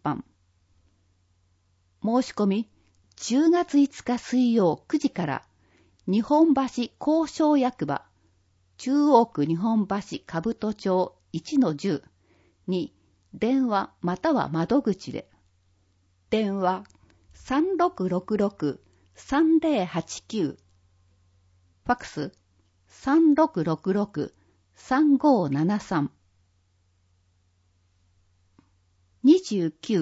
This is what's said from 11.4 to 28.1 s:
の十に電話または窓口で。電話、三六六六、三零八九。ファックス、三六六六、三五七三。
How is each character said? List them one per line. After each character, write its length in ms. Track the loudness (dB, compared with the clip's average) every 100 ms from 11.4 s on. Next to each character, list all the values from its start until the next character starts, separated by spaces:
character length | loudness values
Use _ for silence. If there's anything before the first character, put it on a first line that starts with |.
| -4 0
の 160 | 0 0
十 280 | -4 -4 _ _ _ _ _ _ -6
に 260 | -4 -6 _ _ _ _
電 340 | -6 -2 0 0
話 260 | -2 -4 -8
ま 160 | -6 -4
た 160 | -2
は 160 | -2 -2
窓 320 | -4 0 0
口 300 | 0 -6 -8
で。 180 | -12 -14 _ _ _ _ _ _ _ _ _ -4
電 280 | -2 -2 -2
話、 260 | -2 -2 -8 _ _ _ _
三 440 | -20 -4 -2 0 0
六 320 | -2 -2 -4
六 280 | -4 -2 -2
六、 460 | -2 -2 -6 -6 _ _ _ -20
三 440 | -4 0 4 2
零 260 | 2 0 -2
八 380 | -4 -6 -14
九。 340 | -8 -4 -4 -6 _ _ _ _ _ _ _ _ _ _ _ _ -6
フ 60 |
ァ 20 |
ッ 20 | -6
ク 100 | -6
ス、 240 | -10 -10 _ _ _ _ _ _
三 480 | -10 0 4 4 4
六 280 | 2 0
六 300 | -2 -2 -2
六、 420 | -2 -4 -6 -10 _ _ _ _
三 440 | _ -4 2 4 4
五 320 | 4 2 2
七 300 | 0 0 -2
三。 320 | -2 -4 -4 _ _ _ _ _ _ _ _ _ _ _ _ _ _ _ _ _ _ _ _